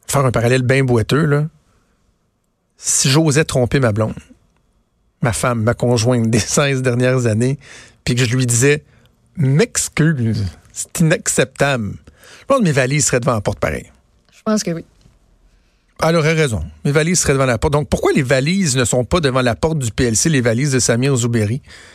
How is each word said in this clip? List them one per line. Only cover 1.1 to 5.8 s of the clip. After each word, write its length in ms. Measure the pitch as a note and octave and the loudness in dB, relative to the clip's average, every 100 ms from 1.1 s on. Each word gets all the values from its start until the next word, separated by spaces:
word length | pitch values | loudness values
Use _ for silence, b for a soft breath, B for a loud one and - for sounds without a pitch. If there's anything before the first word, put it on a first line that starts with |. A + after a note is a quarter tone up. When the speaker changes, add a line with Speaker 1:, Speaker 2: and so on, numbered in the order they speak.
| C#3+ | 0
Speaker 1:
là. 220 | D#3+ C#3+ D3+ - _ _ _ _ _ _ _ _ _ _ _ _ | 2 0 -2 -8 _ _ _ _ _ _ _ _ _ _ _ _
Si 320 | - - C#3+ | -4 0 2
j'osais 360 | C3+ D#3+ C#3 | 2 2 2
tromper 360 | D#3 C#3 A#2+ C#3+ | 0 0 0 0
ma 120 | B2 | 0
blonde, 220 | G#2 A2 - - - _ _ _ _ _ _ _ _ | 0 -4 -6 -16 -20 _ _ _ _ _ _ _ _
ma 100 | B2+ | -4
femme, 300 | G#2 C3 A#2+ | -2 -2 0
ma 120 | A2 | 0
conjointe 540 | A#2 | 0